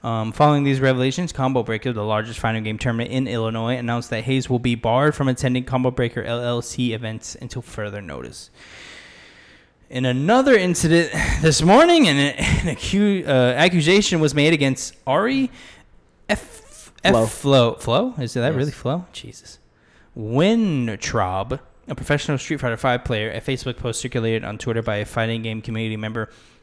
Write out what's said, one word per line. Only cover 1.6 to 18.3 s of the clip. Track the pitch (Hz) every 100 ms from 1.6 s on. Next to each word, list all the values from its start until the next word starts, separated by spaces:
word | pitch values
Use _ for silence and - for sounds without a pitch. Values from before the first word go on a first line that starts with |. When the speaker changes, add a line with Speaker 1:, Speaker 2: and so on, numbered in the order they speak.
Speaker 1:
Breaker, | 110 110 131
the | 113
largest | 104 107 110 113
fighting | 120 110
game | 110 110
tournament | 127 113 120
in | 131 131
Illinois, | 117 113 113 113 127
announced | 120 120 117
that | 113
Hayes | 113 131 -
will | 123
be | 123 120
barred | 117 120 151
from | - 135
attending | 123 131 127
Combo | 127 127 127
Breaker | 127 120 -
L | 104 120
L | 120 120
C | - - 123
events | 110 113 110 - -
until | 123 127
further | - - 104 101
notice. | 95 65 62 - - _ - - - - - - - - - - _ _ _
In | 127 131
another | 127 156 240 269
incident | 226 180 170 160 170 165 151 -
<laughs> | -
this | 156 147
morning, | 165 226 339 339 214
an, | 139
an | 143 - - - 175 120
acu-, | - 196 208 196 151
uh, | 131 123 127
accusation | 175 175 151 196 202 170
was | 151
made | 147 147
against | 160 139 135 - - -
Ari | 147 220 269 262 - - - _ - _ _ -
F-, | 208 - - - - - -
F-, | 175
Speaker 2:
Flo. | 120 113
Speaker 1:
Flo. | - 139 139 117
Flo? | - - 127 254 226
Is | 120